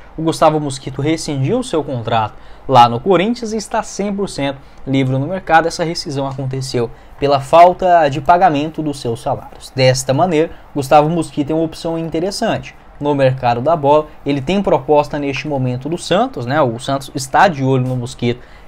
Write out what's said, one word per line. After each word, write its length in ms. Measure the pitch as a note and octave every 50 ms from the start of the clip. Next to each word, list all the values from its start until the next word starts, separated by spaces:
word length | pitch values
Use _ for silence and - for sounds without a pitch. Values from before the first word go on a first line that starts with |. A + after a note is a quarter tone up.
| - - -
o 60 | - D#3+
Gustavo 360 | D#3+ D3+ - E3 D#3 D#3 D#3
Mosquito 440 | D3 C#3 C3 - - C3+ C3 - C3+
rescindiu 580 | D#3 E3 E3 - - D3 C3+ C3 D#3 G#3+ C4
seu 220 | A#3+ - - D#3 C#3
contrato 500 | D3+ C3+ A#2+ A2 A#2 A2+ A2+ A2 G#2 - - - - - - -
lá 220 | - C3+ B2 A#2+ A#2+
no 100 | A#2 A#2+
Corinthians 540 | C3 G3 F#3 E3+ F#3 A3 A#3+ - A#3 G#3+ A3
e 40 |
está 260 | A3 G3 - - A3 -
cem 320 | - - - G3 G#3 G3+
por 120 | G3+ G3
cento 300 | - - - C#3 C#3 C3+ C3+ - - - - -
livre 280 | C#3 C3+ C3+ C3+ C3 C3
no 100 | C3+ C#3
mercado. 400 | E3 F#3+ F#3 - - D#3+ C#3+ C3
Essa 160 | E3 - - E3+
rescisão 440 | D#3+ E3+ - - E3 C3+ C#3 C3+
aconteceu 600 | C3+ C3 C3+ C3+ C3 C3 C3+ C3 - - B2 A#2 A2+ - - - - - -
pela 200 | C#3+ C#3+ C#3+ C3+
falta 720 | C3 - E3 E3 F3 F#3 F3 - F#3 F3+ F3 E3+ D#3 C#3+
de 120 | C3+ D#3
pagamento 600 | C3 - F3 F3+ F#3+ F3 D3 C#3+ D3+ E3 D#3+ D#3
dos 180 | D#3 D3 C#3+ -
seus 220 | - A#2+ A2+ -
salários. 500 | - C#3 A#2+ G#2 - - - - - - -
Desta 380 | C3 C3 B2+ B2+ C3 - - C3
maneira, 380 | C#3+ F3 F#3 D#3+ D3+ E3 E3 - - - - -
Gustavo 360 | D3 C3+ C3+ D#3 D3+ D3 D#3
Mosquito 420 | F3 E3 D#3 - - D3+ C#3+ C#3+
é 20 | D#3
uma 100 | D#3+ E3
opção 340 | D#3+ D#3+ - - E3+ E3
interessante 760 | E3 E3 E3 - D#3+ F3 G3 G3+ - A#3 G3+ C#3 B2 C3 - - - - - - -
no 140 | D3 D3 D3
mercado 480 | C#3 C3+ C3 C3 C3 B2+ A#2+ A#2+ A#2+
da 140 | B2+ D3+ E3+
bola. 320 | D#3+ C#3 C#3 D3 D3+ D3+ - - - -
Ele 160 | C#3+ C#3+ C#3
tem 200 | C3 D#3 F#3+ G3+
proposta 580 | G3 G#3 E3 C#3 C3 - D3+ D3 D3 C#3+ - D3
neste 280 | C#3+ C#3 C3+ - -
momento 420 | D3+ C#3+ C3 B2+ B2+ B2 B2+ - -
do 80 | E3+
Santos, 480 | E3 - - E3 G3 B3 C4 - C#3+ A#2+
né? 160 | A#2+ C#3 D#3+
O 180 | C#3+ B2 A2+ A#2+
Santos 320 | - - C3+ C3+ C3+ - -
está 340 | C#3 C3 - - D3 F#3
de 160 | G3+ D3+ C3+ C3
olho 220 | C3 C3+ C3 B2+
no 100 | B2+ B2+
Mosquito 440 | B2 A#2+ A#2 - - A#2+ A#2+ A#2 - - - - - -